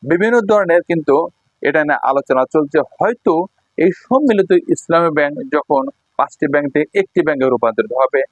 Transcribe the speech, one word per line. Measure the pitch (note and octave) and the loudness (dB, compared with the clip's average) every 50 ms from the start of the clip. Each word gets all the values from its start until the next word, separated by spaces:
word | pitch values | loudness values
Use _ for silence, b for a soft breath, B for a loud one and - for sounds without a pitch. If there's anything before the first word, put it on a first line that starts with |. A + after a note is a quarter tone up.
| - | -2
বিভিন্ন | B2+ D#3+ F3 G3 A3 A#3 A#3+ A3 G3 | -2 0 0 0 2 2 0 2 2
ধরনের | A3 G#3 G3 F3 E3 F3 E3+ _ | 2 2 2 2 2 0 2 _
কিন্তু | F3 E3+ D3+ - C#3 C#3+ E3 E3+ _ _ _ _ _ _ - - | -4 -4 0 2 2 2 2 -2 _ _ _ _ _ _ -4 -2
এটা | C#3+ D#3 D3+ D3 | 0 0 0 0
নিয়ে | D3 B2 - - | -2 -2 0 -2
আলোচনা | C3+ C#3 C#3 _ C3+ C3 C3 B2+ _ | -2 -2 -2 _ 0 0 0 0 _
চলছে। | D#3+ D3+ C#3+ - D#3 C3+ - - _ | -2 -2 0 0 -2 -2 -2 -6 _
হয়তো | - G3+ A#3+ - _ - E3+ D#3+ F3+ G3 _ _ _ _ _ - | -2 -2 -2 -2 _ 0 0 0 -2 -6 _ _ _ _ _ 0
এই | D#3+ F#3+ F3 - - | 0 0 0 -2 -4
সম্মিলিত | _ A#3+ C4+ D4+ C#4 A3 G3+ F#3+ F3 F#3+ F3 - - E3+ | _ 0 2 2 2 2 2 2 2 2 0 2 0 -4
ইসলামী | - - _ E3+ E3+ E3+ E3+ D#3 D3 | -4 -2 _ 0 2 2 2 0 0
ব্যাংক | D3 C#3+ D3 D3 C#3 C3 D3 | -2 -2 -2 -8 -10 -4 -4
যখন | D3+ C#3 _ D#3 C#3 C3+ C#3 - _ _ _ _ _ | -4 -2 _ -2 -2 -2 -4 -10 _ _ _ _ _
পাঁচটি | C#3 C#3 - _ - D3+ C#3 | -4 -4 -4 _ -4 0 0
ব্যাংক | D3 D3 C#3+ C3+ | -2 -2 0 -2
থেকে | D3 D3+ - _ G3 | -2 -4 -2 _ -4
একটি | G3 - _ - D#3+ | -4 -2 _ -2 0
ব্যাংকে | D3+ D3+ C3+ C3 C3 B2 | 0 0 0 0 0 0
রূপান্তরিত | A#2 - A#2 A2 G#2+ A2 G#2+ A#2+ B2+ | 0 0 -2 -2 -2 -4 -4 -2 -2
হবে | C3+ B2+ - C#3 C3+ - | -2 0 0 -2 -4 -4